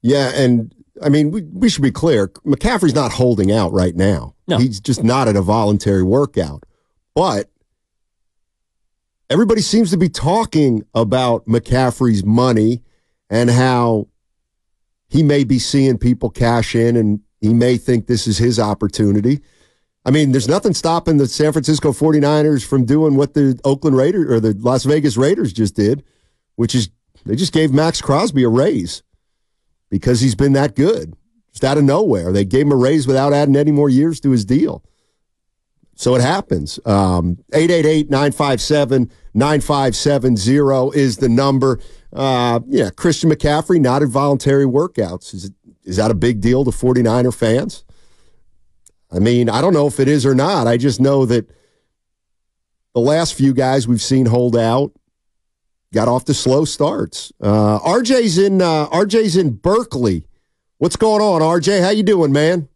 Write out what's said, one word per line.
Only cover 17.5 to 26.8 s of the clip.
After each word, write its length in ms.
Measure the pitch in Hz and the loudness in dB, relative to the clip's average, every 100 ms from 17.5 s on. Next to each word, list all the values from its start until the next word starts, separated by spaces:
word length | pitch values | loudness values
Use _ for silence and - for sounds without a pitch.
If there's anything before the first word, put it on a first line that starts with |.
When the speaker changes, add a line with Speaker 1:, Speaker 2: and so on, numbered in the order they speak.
Speaker 1:
may 240 | 117 120 120 | 2 2 0
think 280 | - 120 - | 0 -2 0
this 220 | 117 - | -4 -2
is 100 | 101 | -2
his 220 | 117 117 | 0 0
opportunity. 800 | 107 101 101 - 107 104 110 143 _ _ _ _ _ _ - | -2 -2 -4 -2 0 0 0 -2 _ _ _ _ _ _ -2
I 60 | |
mean, 220 | 147 147 | 0 2
there's 160 | 131 113 | 0 0
nothing 240 | 175 214 | -2 0
stopping 440 | 165 165 170 170 151 | -2 -2 -2 0 0
the 100 | 135 | 0
San 260 | - 151 | 0 0
Francisco 400 | 151 127 151 151 | 0 -2 0 0
forty-niners 680 | 127 156 151 143 151 151 143 | 0 0 2 2 2 2 0
from 220 | - 139 120 | -2 -2 2
doing 300 | 147 156 135 | 2 2 2
what 180 | 143 | 0
the 240 | - 139 123 | 0 0 0
Oakland 320 | 135 139 156 131 | -2 -2 0 2
Raiders 340 | 139 196 151 | 2 0 0
or 100 | 117 | 0
the 140 | 110 101 | 0 -2
Las 240 | 117 131 | -2 -2
Vegas 320 | 131 151 147 110 | 0 0 0 0
Raiders 380 | 139 208 147 | 0 0 -2
just 220 | 95 104 - | -2 -4 0
did, 280 | 101 139 - _ _ _ _ - | 0 0 -6 _ _ _ _ -6
which 200 | 117 | -2
is 140 | 127 | -2